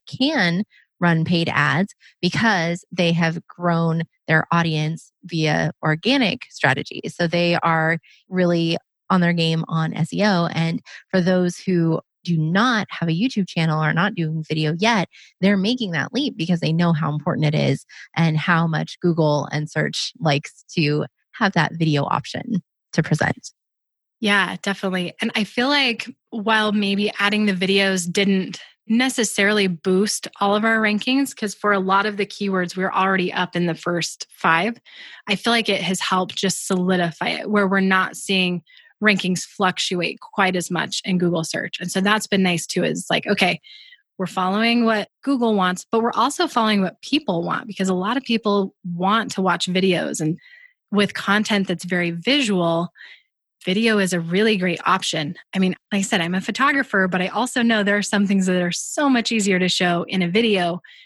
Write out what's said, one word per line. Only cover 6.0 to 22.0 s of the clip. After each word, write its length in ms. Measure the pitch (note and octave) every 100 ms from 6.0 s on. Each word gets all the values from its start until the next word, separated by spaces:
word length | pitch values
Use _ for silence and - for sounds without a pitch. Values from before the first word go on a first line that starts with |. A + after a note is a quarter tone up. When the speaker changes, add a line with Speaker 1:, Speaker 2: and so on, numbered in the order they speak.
| G3+ C#4 A3 - -
Speaker 1:
strategies. 640 | - C#3+ C3 - - - -
So 120 | F3
they 280 | F3 F3 E3+
are 420 | E3 E3 D#3+ E3+ - - _
really 480 | F#3 F3+ E3+ E3 E3+ - _ _
on 120 | F#3
their 120 | E3+
game 320 | F3 E3 D#3+ D#3+
on 260 | E3 D#3+
S 200 | - D#3+
E 100 | E3+
O. 240 | G#3 F#3 E3+
And 340 | - E3 E3+ - - -
for 100 | F#3+
those 380 | F3 F#3 F3+ -
who 420 | - F3 E3 D#3+ - _
do 140 | - E3
not 500 | D#3 F#3 B3 A3+ -
have 180 | - E3+
a 40 |
YouTube 360 | E3 B3+ G#3+ F#3
channel 360 | - D#3+ D#3
or 100 | D#3
not 220 | E3 G3 -
doing 280 | D#3+ D#3+ D3+
video 260 | D#3+ D3+ E3
yet, 300 | G#3+ A3+ E3 - - _
they're 160 | F#3+ G3+
making 340 | G3 B3+ G#3+
that 200 | E3 -
leap 240 | A#3+ C#4+ -
because 240 | E3 E3+
they 140 | D#3
know 180 | D#3+ F3
how 220 | D#3 D#3
important 320 | D3+ D#3+ - D3+
it 80 |
is 320 | D3 C#3 C#3 - - - -
and 200 | E3 D#3
how 300 | D3 E3+ E3
much 340 | D#3 D#3 -
Google 480 | F3+ E3 D#3 D3 -
and 180 | D3+ D3+
search 420 | D#3 D3+ D3+ - -
likes 460 | D#3+ C#3+ - - _
to 340 | - D3 D3 - - _
have 180 | - G3+
that 200 | F#3+ D#3 E3
video 300 | D#3+ C#3+